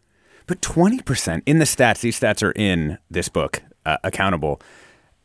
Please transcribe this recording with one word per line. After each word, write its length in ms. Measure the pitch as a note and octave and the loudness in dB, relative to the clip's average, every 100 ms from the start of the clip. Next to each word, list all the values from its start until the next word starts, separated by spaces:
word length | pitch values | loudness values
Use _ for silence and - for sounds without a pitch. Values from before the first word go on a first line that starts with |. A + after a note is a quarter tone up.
| _ _ _ _ - | _ _ _ _ -8
But 160 | F3+ | -6
twenty 400 | - D#3+ F#3 B3+ | -2 2 2 2
percent 400 | - B2+ - E2 | -2 -2 -2 -2
in 140 | - D#3+ | 2 4
the 80 | D3+ | 4
stats, 340 | - A#2+ G#2 | 4 2 2
these 180 | A#2 - | -2 0
stats 240 | A2+ G#2 | 0 0
are 100 | G2+ | 0
in 440 | - G#2 F2+ D2+ - - | 0 0 0 -2 -6 -8
this 180 | F2+ E2+ | -6 -4
book, 340 | F2 C#2 - - _ | -4 -4 -6 -12 _
uh, 140 | D2+ D2+ | -4 -2
Accountable. 600 | G2 - G2 E2+ D2 C#2+ - - - _ _ _ | -2 0 0 0 -2 -6 -10 -20 -20 _ _ _